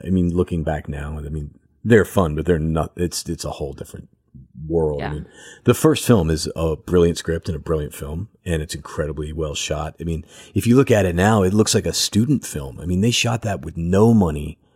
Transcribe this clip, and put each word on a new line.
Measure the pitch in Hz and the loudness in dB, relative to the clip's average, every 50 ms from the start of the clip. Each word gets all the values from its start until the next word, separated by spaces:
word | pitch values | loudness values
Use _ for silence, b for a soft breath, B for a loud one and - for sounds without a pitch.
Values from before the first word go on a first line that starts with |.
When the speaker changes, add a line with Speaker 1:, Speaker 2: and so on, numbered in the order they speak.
| - | -4
Speaker 1:
I | - | 0
mean, | 92 92 87 87 85 | 2 2 2 2 0
looking | 90 87 - 90 82 78 | 0 -2 -2 -2 -4 -2
back | 80 76 76 - | -4 -4 -4 -6
now, | - 73 71 73 73 76 | -8 -8 -8 -8 -8 -8
I | 76 73 76 | -10 -8 -8
mean, | 78 76 73 73 - _ _ _ _ _ - | -8 -8 -8 -10 -14 _ _ _ _ _ 2
they're | 110 120 104 87 | 4 6 6 6
fun, | - - - 90 80 76 | 4 2 0 0 2 0
but | 76 78 | 0 0
they're | 90 87 78 | 0 0 2
not, | 78 80 80 80 76 73 - | 0 0 0 -2 -2 -4 -4
it's, | - 87 82 - - - | -6 -6 -4 -4 -6 -8
it's | 90 82 - - | -8 -8 -8 -8
a | 73 | -10
whole | - - 76 69 69 | -8 -8 -8 -10 -10
different | - - - - - - - _ _ _ _ - - - _ _ - 78 | -12 -14 -16 -16 -18 -20 -20 _ _ _ _ -20 -20 -20 _ _ -14 -6
world. | 78 80 82 80 76 73 71 | -2 0 0 0 0 -2 -4
Speaker 2:
Yeah. | 76 - | -6 -6
Speaker 1:
I | 73 | -8
mean, | 73 - B B B B B B B - | -10 -10 B B B B B B B 2
the | - 120 | 2 4
first | - - 160 143 - - | 4 4 4 4 2 4
film | - 123 101 80 78 | 4 4 4 4 2
is | 80 76 - 82 - | 0 0 -2 -6 -4
a | - 82 80 78 | -2 -2 -2 -2
brilliant | 76 - - 87 90 85 85 82 | -4 -2 2 4 4 4 4 2
script | - - - 82 82 - | 0 -4 -4 -6 -4 -4
and | - 82 | -6 -8
a | 76 | -6
brilliant | 78 - 82 78 73 71 - | -6 -4 -4 -4 -4 -6 -10
film, | - 76 71 76 85 101 - _ _ - | -12 -10 -8 -8 -8 -10 -10 _ _ -6
and | 87 85 80 | -4 -4 -4
it's | 76 - - | -4 -6 -10
incredibly | 73 - - - - 78 76 73 76 76 76 | -12 -12 -8 -6 -6 -6 -4 -6 -6 -8 -8
well | 76 80 78 76 71 | -6 -6 -6 -6 -6
shot. | - - - 78 76 78 76 - - | -6 -6 -6 -6 -6 -6 -8 -10 -8
I | 82 | -6
mean, | 85 82 78 B B B B B B B | -6 -6 -6 B B B B B B B
if | 110 - | 0 2
you | 117 120 | 4 4
look | 135 135 - | 6 6 4
at | 117 104 95 | 4 4 4
it | 92 85 | 2 2
now, | 87 95 104 110 104 92 | 4 4 4 4 4 4
it | 92 101 | 4 4
looks | 107 107 - - | 2 2 2 0
like | 107 - | 0 0
a | 85 78 | -2 -2
student | - - - - 104 120 143 143 - - | -2 -2 0 0 0 2 2 0 -2 -2
film. | - - 76 69 67 - - | -6 -10 -10 -10 -10 -12 -10
I | 76 | -6
mean, | 85 90 92 | -2 0 0
they | 104 123 | 2 2
shot | 120 - - 120 113 120 - | 2 0 0 -2 -2 -4 -4
that | 110 98 - - | -6 -6 -6 -8
with | - 78 | -10 -8
no | 85 82 87 92 98 110 117 117 | -4 -2 2 4 6 6 6 6
money, | 107 92 82 73 73 73 76 78 _ _ _ _ | 6 4 2 0 -4 -6 -10 -12 _ _ _ _